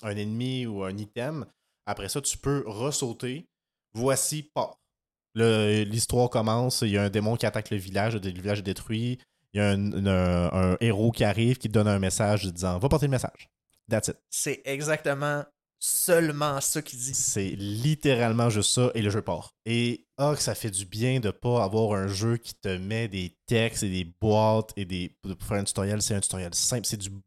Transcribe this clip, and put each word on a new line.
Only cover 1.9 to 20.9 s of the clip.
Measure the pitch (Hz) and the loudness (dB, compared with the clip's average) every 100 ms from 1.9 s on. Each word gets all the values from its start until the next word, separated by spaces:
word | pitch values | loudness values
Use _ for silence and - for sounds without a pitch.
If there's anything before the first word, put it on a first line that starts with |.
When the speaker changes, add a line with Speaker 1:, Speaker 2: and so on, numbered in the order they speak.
| 104 98 | -6 -6
Speaker 1:
ça, | 147 | -6
tu | 139 - | -4 -4
peux | 139 143 110 | -2 -2 -2
ressauter. | 104 135 143 127 113 127 135 - _ _ _ _ | -4 -4 -2 -4 -4 -8 -8 -12 _ _ _ _
Voici, | 107 127 127 - 151 | -2 0 2 0 -4
pars. | 147 - 131 - _ _ _ _ _ | -6 -4 -4 -6 _ _ _ _ _
Le, | 110 117 110 107 107 | 2 4 4 4 2
l'histoire | 104 110 - 123 123 | 2 -2 0 2 2
commence, | 123 113 113 123 - | 2 2 2 0 0
il | 113 | 2
y | 101 | 2
a | |
un | 101 | 2
démon | 104 104 117 | 2 2 2
qui | 113 | 0
attaque | 110 107 | -2 -4
le | 104 | -4
village, | 92 95 107 | -2 0 0
le | 110 | 0
village | 95 90 95 104 | -4 -6 -2 -2
est | |
détruit. | 98 92 - 113 120 123 - _ _ | -2 -4 -4 -2 -2 -4 -10 _ _
Il | 101 | 0
y | |
a | 104 | 2
un, | 98 101 - 98 | 4 2 0 2
un, | 92 90 87 87 95 92 | 4 4 4 2 2 2
un | 90 | 2
héros | 117 101 113 | 2 2 2
qui | - | 2
arrive, | 107 98 117 - | 2 2 2 2
qui | - | 0
te | |
donne | 107 104 | 2 4
un | 101 | 2
message | 95 - 104 104 | 2 2 2 2
disant, « | 98 87 92 90 | 0 -2 -2 0
Va | 131 | 0
porter | 156 143 | 0 0
le | |
message. » | 127 - - - _ _ _ - | 0 -4 -10 -20 _ _ _ -4
That's | 110 - | -2 -2
it. | - _ | -6 _
Speaker 2:
C'est | - - 135 | -6 -4 -4
exactement | - 139 151 151 147 139 147 147 143 _ _ _ | -6 -4 -2 -2 -2 -2 -2 -2 -6 _ _ _
seulement | - - - 170 160 147 151 139 | -4 0 4 4 4 2 0 0
ça | - 156 | -2 -2
qu'il | 147 127 | -4 -8
dit. | 127 | -4
Speaker 1:
C'est | 135 - 107 98 | -2 0 0 -2
littéralement | 101 101 104 135 156 143 123 117 113 120 | -4 -6 0 2 2 2 4 4 4 4
juste | 107 98 | 2 2
ça, | - 123 | 2 2
et | 113 | 2
le | 104 | 0
jeu | 104 | 0
part. | 95 82 - - | -2 -6 -8 -12
Et, | - 117 120 120 _ - | -2 0 0 -2 _ -2
ah, | 143 | 0
que | 143 | 0
ça | - 104 | -2 -4
fait | 117 | -4
du | 95 | -6
bien | 92 | -6